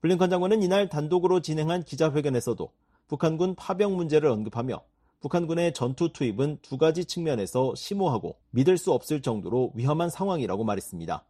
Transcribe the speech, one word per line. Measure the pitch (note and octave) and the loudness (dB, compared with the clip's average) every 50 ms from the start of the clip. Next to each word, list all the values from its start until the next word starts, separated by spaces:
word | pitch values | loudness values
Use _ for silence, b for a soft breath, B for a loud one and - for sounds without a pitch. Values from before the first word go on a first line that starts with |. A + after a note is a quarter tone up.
블링컨 | - E3 F#3 F3+ F#3 F3+ | 2 2 2 4 4 2
장관은 | F#3 F3+ F3+ F#3 G#3+ A3 G3+ | 2 2 2 2 2 2 2
이날 | F3+ F#3 G3+ G3+ F#3 | 2 2 2 2 0
단독으로 | - D3+ D3 D3+ E3+ F3+ F3 F3+ F3+ F3+ | -2 -4 -2 0 0 2 4 4 2 2
진행한 | D#3+ - D#3 D#3 D#3 D#3 E3+ F3+ E3 | 2 0 -2 -2 0 0 0 -2 -4
기자회견에서도 | - - C3+ D#3+ D#3 C#3 D3+ D3 C#3+ C3 B2 A2+ - A#2 - E2+ - _ _ _ _ _ _ _ | -6 -2 0 2 2 2 2 0 2 0 0 0 -2 -4 -4 -6 -12 _ _ _ _ _ _ _
북한군 | _ - C#3+ - D#3+ D#3+ D#3+ F3+ F#3 F#3 | _ -6 0 0 0 2 2 0 0 -2
파병 | - - - F#3+ F3+ G#3 G3+ G3 | -4 -6 -6 -2 0 0 0 0
문제를 | F3+ F3 D#3+ D3 D3+ D3+ D3+ | -2 -2 2 2 4 4 4
언급하며 | B2 G#2+ G#2+ G#2 - A2+ A#2 C3 A2 D#2 - _ _ _ _ _ _ _ | 2 2 -2 -4 -4 -4 -4 -4 -4 -6 -8 _ _ _ _ _ _ _
북한군의 | _ D3 - F3 F3 D#3 E3 E3+ E3+ E3+ - | _ -2 -2 -2 0 0 0 2 2 0 0
전투 | - B2 B2 C3+ - E3+ E3 - | 0 -2 -2 0 0 -2 -2 0
투입은 | - C#3+ B2 G2+ G2+ C3+ C#3+ D3+ - _ | -2 -2 -2 0 0 -2 -2 -2 -6 _
두 | - - C3 | -10 -2 2
가지 | D#3 D#3+ D#3+ E3+ F3+ | 2 2 2 2 -4
측면에서 | - - - E3+ D#3+ C#3+ A#2 G2 F2 - B2 C3 C3+ A2+ | -6 -6 -4 -2 -2 -2 -2 -4 -2 0 0 0 0 -2
심오하고 | B2+ - - G3+ G3+ G3 E3+ C3 G#2+ F2+ E2 - _ _ _ | -6 -8 -8 -4 -2 0 0 0 -2 -4 -6 -10 _ _ _
믿을 | - A#2 C3+ E3 F#3 | 0 2 4 6 4
수 | E3+ - - | 4 4 2
없을 | D#3 A#2+ - - D#3 D3+ C3 | 0 0 0 -2 -4 -2 -2
정도로 | - A#2 G#2+ F2 F2 G#2 B2+ B2+ A#2 - | -4 -4 -4 -4 -2 0 0 0 0 -2
위험한 | A2 A#2 C3+ D3 D#3+ E3+ F3 | -2 -2 0 0 0 0 -2
상황이라고 | E3 - F#3 G3 F#3 E3 B2+ F#2+ F2+ G2 A2+ | -2 -4 -4 -2 -2 -2 -2 -2 -2 -2 -2
말했습니다. | A2 G2+ F#2+ - - - F2 E2 D#2+ E2+ D2+ _ _ | -2 -2 -4 -4 -8 -12 -12 -6 -6 -6 -8 _ _